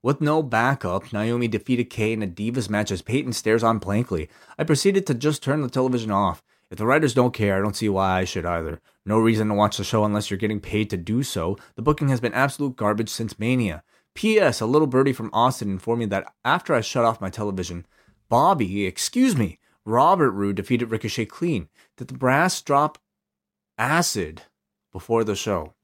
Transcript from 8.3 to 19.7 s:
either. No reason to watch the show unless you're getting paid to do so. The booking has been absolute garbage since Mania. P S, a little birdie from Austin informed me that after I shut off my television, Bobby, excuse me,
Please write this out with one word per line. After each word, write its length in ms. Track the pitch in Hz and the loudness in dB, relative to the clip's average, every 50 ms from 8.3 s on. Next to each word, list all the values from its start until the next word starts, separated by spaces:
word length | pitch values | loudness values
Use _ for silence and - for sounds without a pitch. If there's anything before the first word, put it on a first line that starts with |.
| - 95 82 | -4 -4 -4
either. 340 | 85 87 85 80 78 78 - _ _ _ _ _ | -2 -4 -2 -4 -6 -8 -10 _ _ _ _ _
No 140 | 98 107 113 | 0 2 4
reason 300 | 110 113 113 107 110 107 | 4 4 4 4 2 0
to 60 | 104 | 2
watch 220 | 101 107 101 - | 2 2 2 2
the 80 | - 98 | -2 -6
show 220 | - - 110 107 | -2 0 2 2
unless 240 | 107 104 104 101 - | 2 0 -2 -2 -4
you're 80 | 101 92 | -6 -4
getting 220 | 107 104 107 104 | -2 -2 -4 -4
paid 280 | - - - 104 110 104 | -6 -4 -2 -2 -2 -2
to 80 | - | -4
do 260 | 90 82 95 107 120 139 | -8 -4 -2 -2 -2 -2
so. 360 | - - 101 80 87 101 - - - _ | -2 -4 -4 -4 -4 -4 -6 -10 -18 _
The 80 | - 113 | -4 0
booking 260 | 143 151 - 151 139 | 0 0 2 2 0
has 120 | 135 117 | 0 0
been 120 | 113 120 - | -2 -2 0
absolute 440 | 117 135 139 - - 143 139 127 | 0 0 0 0 -4 -6 -6 -4
garbage 340 | - 110 104 107 107 113 107 | -2 0 0 0 0 -2 -6
since 280 | - - 113 107 - - | -6 -8 -8 -8 -6 -4
Mania. 440 | 110 117 127 127 120 98 78 80 _ _ _ _ _ _ _ | -2 0 0 0 0 -2 -4 -6 _ _ _ _ _ _ _
P 240 | - - 214 220 214 | -2 0 2 4 4
S, 240 | 190 143 120 - 110 | 4 4 2 0 -2
a 20 | |
little 220 | 110 131 151 156 | 2 4 4 2
birdie 260 | 139 123 131 135 139 123 | 4 4 2 4 4 2
from 160 | - 113 107 - | -2 -6 -4 0
Austin 340 | 107 117 127 127 - 117 101 | 2 2 2 0 -2 -4 -4
informed 320 | 95 95 - - 117 120 | -6 -6 -2 -2 -2 -2
me 60 | 117 | -2
that 260 | 104 98 98 92 - _ _ _ | -2 -2 -4 -4 -6 _ _ _
after 260 | 120 147 175 - - 160 | 0 0 0 0 0 0
I 80 | 120 | 0
shut 240 | 110 - - 131 117 | 0 -2 0 2 2
off 160 | 117 110 - | 2 2 0
my 80 | 98 95 | -6 -8
television, 560 | 92 - 107 104 98 92 90 82 87 87 87 _ _ _ _ _ _ _ _ _ | -6 -4 -4 -4 -4 -4 -6 -6 -8 -12 -12 _ _ _ _ _ _ _ _ _
Bobby, 560 | 113 120 147 175 196 151 113 90 95 101 101 | 2 4 4 4 4 2 0 -2 -2 -2 -2
excuse 500 | 92 - - - - - 240 254 269 208 | -4 -4 -6 -8 -4 0 2 2 2 4
me, 220 | 135 110 87 71 _ _ _ | 2 0 -2 -4 _ _ _